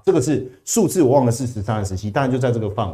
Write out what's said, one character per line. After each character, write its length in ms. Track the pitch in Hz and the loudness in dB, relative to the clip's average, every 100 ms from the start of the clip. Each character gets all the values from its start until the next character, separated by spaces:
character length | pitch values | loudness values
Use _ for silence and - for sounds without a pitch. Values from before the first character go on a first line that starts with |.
这 80 | - | 0
个 100 | 170 | 2
是 260 | 131 127 - - | 2 -2 -4 -12
数 220 | - 233 220 | -4 0 2
字， 160 | 185 | 4
我 80 | 131 | 4
忘 160 | 139 127 | 4 4
了 60 | |
是 160 | 117 123 | 0 -4
十 120 | 110 | -6
三 140 | 101 110 | -4 -4
还 60 | |
是 60 | 95 | -4
十 80 | 92 | -6
七， 140 | 104 | -4
当 100 | 143 | -2
然 80 | 131 | 0
就 80 | 127 | 0
在 140 | 127 | 0
这 80 | 113 | 0
个 100 | 107 | -2
范 180 | 101 98 | -4 -6